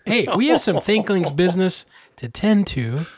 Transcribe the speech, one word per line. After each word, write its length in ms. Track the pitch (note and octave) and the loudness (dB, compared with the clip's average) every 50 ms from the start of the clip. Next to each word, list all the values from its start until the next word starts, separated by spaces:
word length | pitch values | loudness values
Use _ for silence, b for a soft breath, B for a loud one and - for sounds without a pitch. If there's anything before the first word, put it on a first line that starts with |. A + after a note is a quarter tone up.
| - | -4
Hey, 220 | - A3 A#3+ - - G#3 | -2 0 0 0 0 0
we 120 | F#3 B3+ D4+ | 0 2 2
have 120 | E4 - | 2 2
some 180 | - - E3+ - | 2 0 -2 0
Thinklings 520 | - - G#3 A3 G3+ - G3+ F#3 E3+ C#3 | 0 0 0 0 0 0 0 0 0 0
business 540 | C#3+ D3 F3+ F#3 F3 F#3 F#3+ F3+ - - - _ b b b b b - | 0 0 2 2 2 2 0 0 -2 -4 -10 _ b b b b b -14
to 100 | - A#2 | -12 -12
tend 380 | - - - G#3+ G#3+ G3+ G3 - | -6 -2 0 2 4 2 2 0
to. 380 | - C3+ A#2+ A2+ A#2+ C#3+ E3 - - | -2 -4 -4 -4 -4 -4 -6 -8 -12